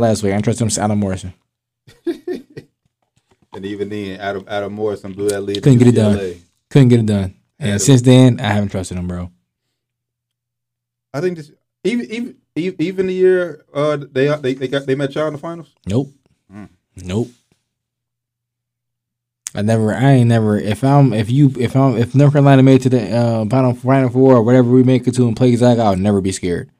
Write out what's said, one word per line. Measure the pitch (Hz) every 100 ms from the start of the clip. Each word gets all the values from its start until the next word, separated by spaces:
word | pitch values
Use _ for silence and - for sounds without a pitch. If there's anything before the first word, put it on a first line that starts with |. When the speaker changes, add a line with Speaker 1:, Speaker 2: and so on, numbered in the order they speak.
Speaker 1:
last | 117 107
week, | 104
I |
don't | 98
trust | 104 110
them. | 113 -
Adam | 104 104
Morrison. | 98 95 92 - _ _ _ _ _ _
Speaker 2:
<laughs> | - 330 - 262 - - - _ _ _ _ _ _ _ _
And | 98
even | 95 101 101
then, | 104 98 95
Adam, | 101 101 98
Adam | 104 101
Morrison | 104 107 98 98
blew | 95 101
that | 101
lead | 101 101
to |
Speaker 1:
Couldn't | 143 123
get | 120
it |
done. | 113 107
Speaker 2:
U | 101
C |
L | 95
A. | 87 _ _ _
Speaker 1:
Couldn't | 143 127
get | 120
it | 110
done. | 101 95 - _ _
And | 127
Speaker 2:
Adam | 101
Speaker 1:
since | - 131
then, | 123 127 127 113
I | 107
haven't | 104 101
trusted | 98 92 90
him, | 90
bro. | 87 90 - _ _ _ _ _ _ _ _ _ _ _ _ _ _ _ _ _
Speaker 2:
I | 135
think | 180 170
this, | 147 _ _ _
even, | 180 240 -
even, | 226 233 - _ -
e-, | 180 180
even | 160 190 185
the |
year, | 185 185 185 175 143 _
uh, | 143 147 147
they, | 143 131 143 147
they, | 131
they | 131 131
got, | 143 139
they |
met | 135 139
y'all | 151 156
in |
the | 143
finals. | 170 170 156 _ -
Speaker 1:
Nope. | 107 143 _ _ _ _
Speaker 2:
Mm. | 98 92 _ _ -
Speaker 1:
Nope. | 90 101 120 _ _ _ _ _ _ _ _ _ _ _ _ _ _ _ _ _ _ _ _ _ -
I | -
never, | 104 113 107
I | 92 135
ain't | 135 120
never. | 117 107 104
If | 98 104
I'm, | 135 143 135
if | 107 107
you, | 131 139 127
if | 117 131
I'm, | 135 113
if | 120
North | 135 143
Carolina | 143 139 135
made | 131 131
it |
to | 127
the, | 123 101 117
uh, | 120 113 107
final, | 131 127
final | 123 123 135 127
four | 123 131 123
or |
whatever | 110 127 120
we | 127
make | 127 127 127
it | 123
to | 120
and | 110
play | 127
Gonzaga, | 120 123 117
I'll | 110 95
never | 101 101
be | 95
scared. | 92 90 85 -